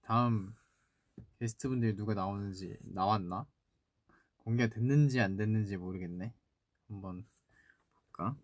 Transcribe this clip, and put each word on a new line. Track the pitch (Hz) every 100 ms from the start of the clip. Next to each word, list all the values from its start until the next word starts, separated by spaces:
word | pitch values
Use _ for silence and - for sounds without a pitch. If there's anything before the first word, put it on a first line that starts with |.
다음 | - 113 123 110 95 113 _ _ _ _ _ - - _
게스트분들이 | 117 - 135 127 113 101
누가 | 107
나오는지 | 104 95 101 101 95 92 -
나왔나? | - - 139 107 90 90 - _ _ _ _ _ _ _ _ _
공개가 | - 117 117
됐는지 | 113 123 143 147 127
안 | 98 95
됐는지 | 107 110 101 98
모르겠네. | 92 92 90 87 107 - _ _ _ _ _
한번 | 101 95 90 110 _ _ _ _ _ _ _
볼까? | _ - 95 143